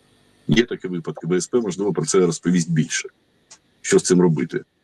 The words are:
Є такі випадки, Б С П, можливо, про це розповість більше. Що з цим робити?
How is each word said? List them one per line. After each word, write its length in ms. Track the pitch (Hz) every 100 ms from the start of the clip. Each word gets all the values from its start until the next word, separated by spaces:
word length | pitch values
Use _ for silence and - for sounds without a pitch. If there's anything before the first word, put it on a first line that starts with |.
| _ _ _ _ -
Є 160 | 113 120
такі 220 | 95 92
випадки, 400 | 87 82 80 82
Б 80 | 92
С 120 | -
П, 120 | 123
можливо, 340 | 107 85 101
про 120 | 82 78
це 140 | 95
розповість 520 | 87 80 - 90 85
більше. 380 | 80 78 - - - _ _ _ - _ _
Що 180 | - 92
з 40 |
цим 180 | - 90
робити? 420 | 87 78 85 - - _